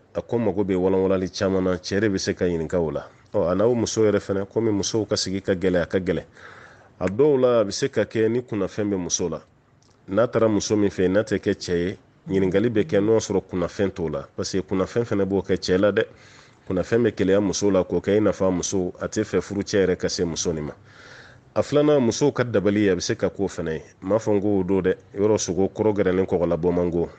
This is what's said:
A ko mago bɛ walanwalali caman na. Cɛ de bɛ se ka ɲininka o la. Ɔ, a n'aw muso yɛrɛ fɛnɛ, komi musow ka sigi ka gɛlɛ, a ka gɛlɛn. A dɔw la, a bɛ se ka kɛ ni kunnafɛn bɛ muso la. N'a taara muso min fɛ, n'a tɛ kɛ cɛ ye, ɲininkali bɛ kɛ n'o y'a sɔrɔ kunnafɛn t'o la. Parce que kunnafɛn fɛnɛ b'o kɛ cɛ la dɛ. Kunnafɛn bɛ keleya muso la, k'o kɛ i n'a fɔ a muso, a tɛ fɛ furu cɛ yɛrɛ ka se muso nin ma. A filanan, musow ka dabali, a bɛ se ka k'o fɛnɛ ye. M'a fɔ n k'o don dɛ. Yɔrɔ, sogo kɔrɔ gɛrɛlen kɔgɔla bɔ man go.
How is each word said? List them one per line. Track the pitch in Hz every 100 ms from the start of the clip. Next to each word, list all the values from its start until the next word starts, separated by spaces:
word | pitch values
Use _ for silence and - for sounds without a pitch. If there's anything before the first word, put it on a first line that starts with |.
| _
A | -
ko | - 117
mago | 113 90 98
bɛ | 92
walanwalali | 92 95 95 95 92
caman | - 98 95
na. | 92 90
Cɛ | - 98
de | 110
bɛ | 95
se | -
ka | 92
ɲininka | 92 85 80 92
o | 82
la. | 71 - - _
Ɔ, | 104 85
a | 92
n'aw | 110
muso | 123 101 -
yɛrɛ | 110 101
fɛnɛ, | - 98 98
komi | - 113
musow | 101 87 113 104
ka | 101
sigi | - 95
ka | -
gɛlɛ, | 95 92 90
a | 80
ka | 98
gɛlɛn. | 90 82 - - - - - - - _
A | 90
dɔw | 101 151 135
la, | 127 120
a |
bɛ | 101
se | 95 135
ka | -
kɛ | 104 117 110
ni | 117
kunnafɛn | 123 107 92 - 104
bɛ | 98
muso | 85 - 90
la. | 76 - _ _ _ _ _ -
N'a | 98 120
taara | 120 110
muso | 101 - 107
min | 101
fɛ, | - 90
n'a | 95
tɛ | 110 98
kɛ | - 95
cɛ | - 87
ye, | 87 110 _ _ -
ɲininkali | 95 95 95 117
bɛ | 107
kɛ | - 104
n'o | 101
y'a | 113
sɔrɔ | - 98 -
kunnafɛn | 92 85 - 98
t'o | - 80
la. | 73 69 -
Parce | 95
que | 95
kunnafɛn | - 95 90 120 117
fɛnɛ | 104 98
b'o | 95
kɛ | - 92
cɛ | - 92
la | 104
dɛ. | 101 - - - - - _ -
Kunnafɛn | 92 85 117
bɛ | 117
keleya | - 95 98
muso | 101 85 104
la, | 95
k'o | 90 90
kɛ | 92 101
i |
n'a | 104
fɔ | 90 95
a |
muso, | 90 82 98 90 -
a | 92
tɛ | -
fɛ | 104 95
furu | - 101
cɛ | 95 104 92
yɛrɛ | 90
ka | 90
se | - 87
muso | 78 90
nin | 80 76
ma. | - - - - - - - _
A | -
filanan, | - 147 147 147
musow | 117 - 147
ka | 123
dabali, | 123 107 95 101 101
a | 90
bɛ |
se | - 113
ka | 90
k'o | - 95
fɛnɛ | - 82
ye. | 78 - -
M'a | 92 107
fɔ | 110
n | 104
k'o | 101 101
don | 90 95
dɛ. | 90 90 -
Yɔrɔ, | 101 104 107
sogo | - 87 95
kɔrɔ | - 107
gɛrɛlen | 101 92 90 95
kɔgɔla | 90 85 85
bɔ | 87
man | 87 87
go. | 85 80